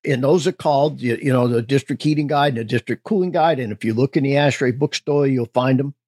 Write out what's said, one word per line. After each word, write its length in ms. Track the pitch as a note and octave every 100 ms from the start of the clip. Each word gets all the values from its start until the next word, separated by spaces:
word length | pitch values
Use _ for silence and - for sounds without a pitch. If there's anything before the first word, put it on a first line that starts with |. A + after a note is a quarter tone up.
| -
And 160 | C3
those 240 | C3+ F3 D3+
are 60 |
called, 480 | F3+ D#3 C#3 D3+ C3+
you, 180 | B2 A2+
you 100 | C#3
know, 160 | C3 B2
the 140 | A#2
district 420 | A2+ C#3 - C#3
heating 240 | D3+ D3+ C#3+
guide 220 | C#3+ D3
and 80 | A#2
the 80 | G#2+
district 400 | A2+ - A2+ -
cooling 260 | G#3 F3+
guide. 260 | E3 D#3+ C#3+
And 140 | A2+
if 140 | G#2+ A2+
you 80 |
look 240 | A2+ C3 D#3+
in 80 | C#3
the 80 |
ashray 440 | C#3+ C#3+ - B2+ B2
bookstore, 480 | D3 - - C#3+ C#3
you'll 200 | B2+ A#2
find 260 | B2+ B2+ C3
them. 160 | C#3 -